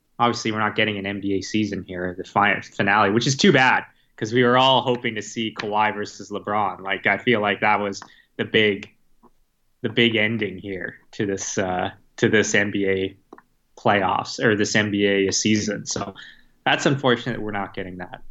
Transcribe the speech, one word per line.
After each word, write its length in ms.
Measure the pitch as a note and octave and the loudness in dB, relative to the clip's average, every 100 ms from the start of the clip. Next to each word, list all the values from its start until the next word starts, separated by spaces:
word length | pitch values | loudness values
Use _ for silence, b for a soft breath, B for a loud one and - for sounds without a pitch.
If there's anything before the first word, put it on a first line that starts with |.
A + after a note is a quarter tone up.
| _ - | _ 0
obviously 320 | A#2+ A#2 A2+ | 0 0 -4
we're 80 | G#2+ | -2
not 160 | G#2+ G#2+ | -2 0
getting 220 | G#2+ G2+ | -2 -2
an 80 | F#2+ | -6
N 140 | G2+ | -6
B 140 | G2 | -2
A 80 | F#2+ | -4
season 420 | - A2 G#2 F#2+ | -2 -2 -2 -4
here, 320 | F#2 F2+ F2+ F2+ | -8 -8 -8 -8
the 60 | |
fi-, 380 | - G#2 G2+ G2 | -4 0 2 2
finale, 500 | - - G2 G#2 G2+ | -4 -2 2 4 4
which 160 | A2 C#3+ | 2 0
is 80 | C3+ | 4
too 160 | G3+ | 4
bad, 320 | C#3 B2+ G2 - _ _ - | 6 4 2 -2 _ _ -10
'cause 180 | A2 | -2
we 100 | A#2+ | 2
were 140 | A#2+ B2+ | 4 6
all 240 | C3 B2+ | 6 4
hoping 340 | B2+ A#2+ A#2 A2 | 2 -2 -4 -6
to 60 | |
see 320 | - A#2+ A2 | -8 -6 -6
Kawhi 400 | G#2+ G#2+ G#2+ G#2+ | -6 -4 0 0
versus 380 | G2+ G2+ - G2+ | -2 -8 -12 -10
LeBron. 480 | G2+ G2 G#2 G2 F2+ | -8 -4 -2 -2 -4
Like, 240 | F#2+ F#2+ G#2+ | -6 -2 0
I 120 | G2 | 0
feel 240 | B2+ A2+ | 2 2
like 180 | G#2 G2 | 2 2
that 200 | G#2+ G#2 | 2 2
was 220 | G2+ G2 B B B - | 0 -6 B B B -8
the 80 | G#2+ | 0
big, 440 | A2+ G#2+ G2+ - _ _ _ _ _ _ _ _ _ | 2 2 0 -8 _ _ _ _ _ _ _ _ _
the 80 | A#2 | -4
big 260 | A2+ A#2 A2+ | 2 2 4
ending 420 | G#2+ A2+ G2+ F#2 | 0 0 -4 -6
here 380 | G2+ F#2 - - _ | -10 -8 -10 -12 _
to 140 | - G2+ | -6 -4
this, 320 | G2 - - | -4 -4 -4
uh, 340 | F#2+ F2+ F#2+ - _ - | -2 -2 -4 -8 _ -2
to 140 | A#2+ | 2
this 260 | G#2+ G2+ G#2 | 4 2 2
N 160 | G#2 | 0
B 160 | G2+ G2 | 0 0
A 300 | F#2+ F#2+ - _ - _ _ _ - | 0 -2 -8 _ -20 _ _ _ -4
playoffs 640 | - G#2 F#2 - - - | 0 2 2 -2 -4 -2
or 120 | B2+ G#2 | 0 2
this 200 | G2+ A2 | 2 2
N 140 | G#2 | 0
B 160 | G2+ G2+ | 2 2
A 260 | G2 F#2+ | 2 0
season. 540 | - G#2+ G#2+ G#2 G#2 - | 0 2 2 0 -6 -8
So 300 | - G2+ - B B B B - | -8 -8 -12 B B B B -2
that's 220 | D3 D3+ | 0 2
unfortunate 520 | C#3 C3 A#2+ B2 G#2+ | 2 2 0 -2 -6
we're 120 | G#2+ | -6
not 240 | G#2 G2 - | -6 -6 -8
getting 220 | F#2 F2+ | -12 -12
that. 260 | F2+ - - | -14 -14 -16